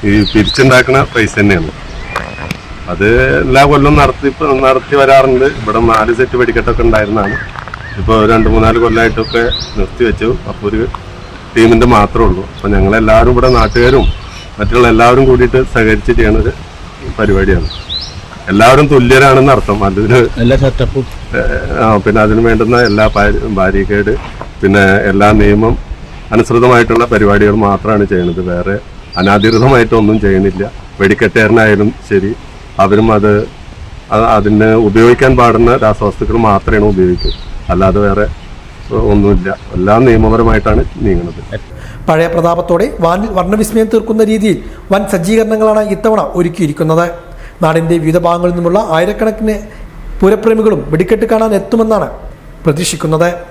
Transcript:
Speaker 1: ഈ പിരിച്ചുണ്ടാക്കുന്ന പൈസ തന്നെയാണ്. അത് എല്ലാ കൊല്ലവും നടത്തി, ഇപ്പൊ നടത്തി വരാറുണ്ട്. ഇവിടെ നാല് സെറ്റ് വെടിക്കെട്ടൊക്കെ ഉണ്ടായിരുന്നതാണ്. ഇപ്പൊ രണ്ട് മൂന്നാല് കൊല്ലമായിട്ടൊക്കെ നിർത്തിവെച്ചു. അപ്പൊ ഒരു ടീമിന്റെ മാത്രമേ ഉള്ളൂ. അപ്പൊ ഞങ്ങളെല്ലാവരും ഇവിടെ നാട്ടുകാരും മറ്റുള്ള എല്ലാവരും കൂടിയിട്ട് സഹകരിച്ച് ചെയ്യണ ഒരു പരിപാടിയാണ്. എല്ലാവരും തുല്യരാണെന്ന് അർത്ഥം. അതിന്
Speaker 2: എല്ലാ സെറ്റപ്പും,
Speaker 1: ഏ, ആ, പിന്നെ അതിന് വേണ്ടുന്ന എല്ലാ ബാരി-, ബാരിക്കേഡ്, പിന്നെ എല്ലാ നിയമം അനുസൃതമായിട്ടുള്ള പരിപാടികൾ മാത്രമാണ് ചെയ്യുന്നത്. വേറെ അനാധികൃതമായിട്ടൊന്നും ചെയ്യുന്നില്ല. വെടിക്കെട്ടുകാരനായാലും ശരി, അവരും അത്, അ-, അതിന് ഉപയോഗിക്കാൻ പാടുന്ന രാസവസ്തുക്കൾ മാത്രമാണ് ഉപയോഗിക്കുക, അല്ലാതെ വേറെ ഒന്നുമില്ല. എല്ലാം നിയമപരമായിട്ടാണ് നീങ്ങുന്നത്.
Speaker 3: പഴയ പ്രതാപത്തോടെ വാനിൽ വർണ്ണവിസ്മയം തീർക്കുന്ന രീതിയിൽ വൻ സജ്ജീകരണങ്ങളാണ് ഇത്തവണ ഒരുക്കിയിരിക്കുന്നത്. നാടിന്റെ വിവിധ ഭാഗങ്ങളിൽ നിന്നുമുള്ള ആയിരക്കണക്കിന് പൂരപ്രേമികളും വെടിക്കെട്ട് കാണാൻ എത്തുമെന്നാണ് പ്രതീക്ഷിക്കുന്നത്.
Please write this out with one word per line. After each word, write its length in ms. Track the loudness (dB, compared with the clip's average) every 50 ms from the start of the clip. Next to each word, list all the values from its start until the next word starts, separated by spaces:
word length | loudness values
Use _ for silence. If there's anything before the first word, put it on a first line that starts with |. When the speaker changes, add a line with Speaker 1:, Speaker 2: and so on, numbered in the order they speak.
| 0 2
Speaker 1:
ഈ 20 | 2 2 2 2 2
പിരിച്ചുണ്ടാക്കുന്ന 640 | 0 0 0 0 2 2 4 4 4 2 2 0 0 0 -2 -2
പൈസ 240 | -2 -2 -2 0 0
തന്നെയാണ്. 320 | 2 2 2 0 -2 -6 -8 -12 -14 -14 -12 -12 -12 -10 -10 -10 -10 -10 -12 -14 -12 -12 -12 -14 -14 -18 -16 -14 -10 -10
അത് 160 | -4 0 0 2 2 2 2 2 0 0
എല്ലാ 220 | 0 0 2 2 4 4
കൊല്ലവും 260 | 4 2 4 4 4 4
നടത്തി, 260 | 2 0 0 -2 -4 -4
ഇപ്പൊ 140 | -2 -2 -2 -2 0 0 0
നടത്തി 280 | 0 0 -2 -4 0 2 2
വരാറുണ്ട്. 440 | 4 6 6 4 6 4 2 2 0
ഇവിടെ 340 | 0 -2 -4 -6 -4 -2 0 0 2
നാല് 220 | 2 0 0 0 0 -2
സെറ്റ് 180 | -2 -2 0 -2
വെടിക്കെട്ടൊക്കെ 420 | -2 0 0 -2 -2 -2 -2 0 0
ഉണ്ടായിരുന്നതാണ്. 500 | 0 2 0 0 -2 -2 -2 -2 -2 -4 -6 -8 -12 -14 -16 -16 -16 -16 -16 -14 -14 -10 -6
ഇപ്പൊ 140 | -2 0 2 2 4 4 2
രണ്ട് 160 | 2 2 2 2
മൂന്നാല് 260 | 2 2 2 2 2 0
കൊല്ലമായിട്ടൊക്കെ 600 | 0 2 2 0 0 0 -4 -6 -2 -2 -2 -2 -2 -4 -6 -8 -10 -6 -6
നിർത്തിവെച്ചു. 580 | -6 -6 -2 -2 -2 -2 -2 -2 -4 -4 -4 -4 -8 -12
അപ്പൊ 200 | -12 -8 -6 -4
ഒരു 180 | -4 -4 -4 -6 -8 -12 -16 -18 -18 -18 -18 -18 -18 -18 -18 -4 0
ടീമിന്റെ 300 | 2 4 4 4 4 4 4 4
മാത്രമേ 300 | 4 2 2 0 0 0 0
ഉള്ളൂ. 140 | 0 -2 -6 -12 -8
അപ്പൊ 140 | -4 -2 0 0
ഞങ്ങളെല്ലാവരും 560 | 2 2 2 2 2 2 4 4 4 4 4 2
ഇവിടെ 140 | 2 2 2 2 2
നാട്ടുകാരും 460 | 2 2 2 2 2 4 4 4 2 0 -2 -4 -12 -16 -16 -18 -18 -16 -8 -6
മറ്റുള്ള 280 | -4 0 2 2 4 4 4
എല്ലാവരും 320 | 4 4 4 4 4 4 4
കൂടിയിട്ട് 340 | 4 4 2 2 2 0 0 0 0
സഹകരിച്ച് 380 | 0 2 2 0 0 0 0 2 2
ചെയ്യണ 180 | 2 2 2 2 0
ഒരു 80 | -2 -4 -8 -16 -18 -18 -18 -18 -18 -18 -14 -12 -12 -4 -2
പരിപാടിയാണ്. 500 | 0 0 2 2 2 2 0 0 -2 -4 -8 -12 -12 -8 -8 -8 -8 -10 -14 -16 -16 -16 -18 -14 -6 -2
എല്ലാവരും 360 | 2 4 4 6 6 4 4 4
തുല്യരാണെന്ന് 600 | 4 2 4 4 4 4 6 6 4 4 4 4 2
അർത്ഥം. 280 | 2 0 -2 -2 0 0
അതിന് 320 | -2 0 0 0 2 4 2 2 2 0 -2
Speaker 2:
എല്ലാ 160 | 0 2 2 2 2
സെറ്റപ്പും, 420 | 0 0 -2 -4 -2 -2 -4 -6 -6 -10 -14 -12 -8 -6
Speaker 1:
ഏ, 40 | -4 -2 -2 -4 -4 -6 -6 -4 -2 0
ആ, 140 | 0 0 0 0
പിന്നെ 180 | 0 2 2 2
അതിന് 160 | 2 2 2 2
വേണ്ടുന്ന 300 | 2 2 2 2 2 2 2 2 2
എല്ലാ 160 | 2 2 2 2 2
ബാരി-, 280 | 0 0 0 0 -2 -2 -4 -2 0
ബാരിക്കേഡ്, 540 | 0 0 0 0 -2 0 -2 -2 0 -2 -2 -4 -6 -12 -14 -14 -14 -16 -8 -2
പിന്നെ 220 | 0 2 2 4 4 4 2 2 2 0
എല്ലാ 200 | 2 2 4 4 4 4
നിയമം 360 | 4 4 2 2 2 0 0 -2 -6 -12 -14 -14 -14 -16 -16 -18 -10 -2 0
അനുസൃതമായിട്ടുള്ള 720 | 0 0 2 2 2 4 4 4 4 2 2 2 0 2 2 2
പരിപാടികൾ 420 | 2 2 2 4 4 2 2 2 2 0
മാത്രമാണ് 380 | 0 0 -2 -2 -2 0 0 0 0
ചെയ്യുന്നത്. 300 | 0 -2 -2 -2 -4 -4 -6 -4
വേറെ 240 | -4 -4 -4 -4 -6 -6 -8 -14 -20 -20 -20 -12 -6 -2
അനാധികൃതമായിട്ടൊന്നും 1000 | 0 2 2 2 2 2 2 4 4 4 4 4 2 2 2 2 2 2 0 2 2
ചെയ്യുന്നില്ല. 460 | 2 2 2 0 0 -2 -4 -8 -8 -10 -16 -20 -18 -6 -2
വെടിക്കെട്ടുകാരനായാലും 960 | 0 0 2 2 0 0 2 2 2 4 4 4 4 4 2 2 0 -2 -2 -6 -6 -2
ശരി, 220 | -2 0 0 -2 -6 -8 -12 -20 -20 -20 -20 -12 -2 -2 0
അവരും 240 | 2 2 2 2 2 2
അത്, 160 | 2 2 2 2 0 -2 -4 -12 -18 -18 -18 -18 -18 -18 -16 -18 -20 -8 -4 -2
അ-, 140 | 0 2 2 2
അതിന് 320 | 2 2 2 2 4 4 4 4 2 2 2
ഉപയോഗിക്കാൻ 480 | 4 4 6 4 4 4 4 2 4 4
പാടുന്ന 320 | 4 2 4 4 4 2 2 2 2
രാസവസ്തുക്കൾ 520 | 0 0 0 -2 -4 -2 -4 -4 -2 0 0 2 2
മാത്രമാണ് 360 | 2 0 0 0 0 2 2 2 2
ഉപയോഗിക്കുക, 400 | 2 2 2 0 0 -2 -6 -6 -6 -10 -12 -12 -10 -6 -4
അല്ലാതെ 300 | -2 0 2 2 2 2 0
വേറെ 200 | 0 0 0 -2 -4 -6 -12 -16 -18 -18 -18 -18 -20 -20 -18 -12 -6 -4 -2 0 2 2
ഒന്നുമില്ല. 360 | 2 4 2 2 0 0 -4 -8 -8 -10 -10 -6
എല്ലാം 280 | -4 0 2 2 4 4
നിയമപരമായിട്ടാണ് 800 | 4 4 4 2 2 2 2 2 2 2 0 0 0 0 0 -2 -4 -6 -4 -2
നീങ്ങുന്നത്. 360 | -2 -2 -2 -4 -6 -12 -14 -14 -12 -12 -12 -12 -14 -18 -18 -18 -18 -16 -8 -2 -2
Speaker 3:
പഴയ 180 | 0 0 0
പ്രതാപത്തോടെ 580 | 0 -2 -2 0 0 0 -2 -2 -2 0 0 0 -2 -2 -2 -2
വാനിൽ 240 | 0 0 -2 -4 -4 -4
വർണ്ണവിസ്മയം 500 | -4 -2 -2 -2 -2 -2 -2 0 -2 0 0 0
തീർക്കുന്ന 300 | -2 -2 -2 0 0 0 0
രീതിയിൽ 280 | 0 0 0 -2 -2 -2 -6 -14 -18 -18 -4 -2
വൻ 100 | -2 -2 0 -2
സജ്ജീകരണങ്ങളാണ് 720 | -4 -4 -2 0 0 0 0 0 0 0 0 0 2 0 0 -2 -4
ഇത്തവണ 260 | -2 0 0 0 0 -2 -4 -2 -2
ഒരുക്കിയിരിക്കുന്നത്. 680 | -2 -2 -2 -2 -4 -4 -2 -4 -2 0 0 0 0 -2 -6 -12 -16 -20 -20 -20 -20 -20 -8 -4 -2
നാടിന്റെ 320 | 0 0 0 0 0 -2 0
വിവിധ 160 | 0 0 0 0 0
ഭാഗങ്ങളിൽ 280 | 0 -2 0 -2 -2 -2
നിന്നുമുള്ള 260 | -2 -2 0 0 0 0 0 -2
ആയിരക്കണക്കിന് 600 | -2 -2 -2 -2 -4 -4 -4 -4 -4 -4 -4 -4 -4 -8 -14 -18 -18 -20 -18 -18 -18 -16 -14 -4 0
പൂരപ്രേമികളും 600 | 2 2 2 2 0 0 0 2 2 0 0 -2 -4 -4
വെടിക്കെട്ട് 340 | -2 -2 0 0 0 -2 0 -2
കാണാൻ 200 | 0 0 0 0 -2 -4
എത്തുമെന്നാണ് 480 | -2 -2 -2 -2 0 0 0 -2 -2 -6 -10 -14 -16 -18 -18 -18 -20 -20 -20 -6 -4
പ്രതീക്ഷിക്കുന്നത്. 640 | -2 -2 -2 -4 -6 -6 -6 -4 -2 0 0 0 -2 -4 -8 -14 -18